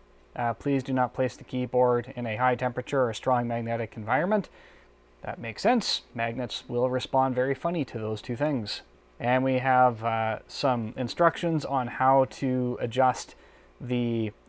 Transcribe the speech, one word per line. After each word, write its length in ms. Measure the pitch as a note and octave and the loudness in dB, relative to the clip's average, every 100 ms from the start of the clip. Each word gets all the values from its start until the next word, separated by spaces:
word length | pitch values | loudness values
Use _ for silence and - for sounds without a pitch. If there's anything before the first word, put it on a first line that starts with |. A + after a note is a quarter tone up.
| - - - - | -10 -20 -14 -4
Uh, 180 | A#2+ | -4
please 300 | A#2 C#3+ C#3 | -2 0 0
do 80 | B2+ | 0
not 200 | C3 B2 | 0 0
place 220 | - B2+ | 0 -2
the 80 | - | -4
keyboard 720 | - B2+ B2 B2 B2 A#2+ A#2+ | -8 -6 0 4 4 4 0
in 140 | B2 A#2+ | -6 -4
a 80 | A2 | 0
high 180 | B2+ | 2
temperature 540 | B2 B2+ A#2+ - C#3 A#2+ | 2 0 -4 -2 0 0
or 40 | |
strong 360 | A2 - B2 A#2+ | 0 0 0 0
magnetic 460 | A#2 A2+ A#2 A2+ - | -2 -2 -4 -4 -8
environment. 520 | G#2 B2+ F3+ G#3 - - - - - _ _ _ | -2 0 2 0 -2 -10 -20 -20 -20 _ _ _
That 180 | - C#3 | -12 -10
makes 220 | A#2 G#2+ | -10 -2
sense. 400 | G#3+ A#3+ - - - | 2 2 0 -4 -6
Magnets 480 | A#2 A#2 B2 B2 - - | -4 -4 -4 -6 -8 -4
will 200 | A#2+ B2 | 0 0
respond 460 | B2+ - C3 C3 | 0 0 2 2
very 220 | B2 C3 C#3 | 2 0 0
funny 280 | E3+ F3 C3+ | -2 -2 -4
to 120 | A2+ | -4
those 240 | A2 G#2+ | -4 -4
two 140 | - A#2+ | -6 -2
things. 460 | D3+ C3+ G#2+ - - - _ - | -2 -2 -4 -8 -12 -20 _ -6
And 240 | A#2+ B2+ | 0 2
we 120 | C3 | 2
have, 500 | C3 C3 B2+ B2+ A2 | 2 2 4 4 4
uh, 340 | A2+ A2+ A2 A2 - | -2 0 -2 -4 -8
some 480 | - C#3 B2 A2 - | -2 0 0 -2 -4
instructions 680 | B2 - E3+ - E3+ D#3+ | -6 2 2 2 0 -2
on 240 | C3+ C#3 A#2+ | -2 -2 -2
how 380 | - C3 C3+ C3 | 2 4 6 4
to 520 | - C3+ B2+ B2 A#2+ | 0 -2 0 0 -2
adjust 540 | A#2 A#2+ B2+ B2 - - - - - - | -2 2 2 2 -6 -16 -20 -20 -20 -14
the 500 | A#2+ B2 A#2+ A#2 G#2+ - | -4 -2 0 0 -2 -6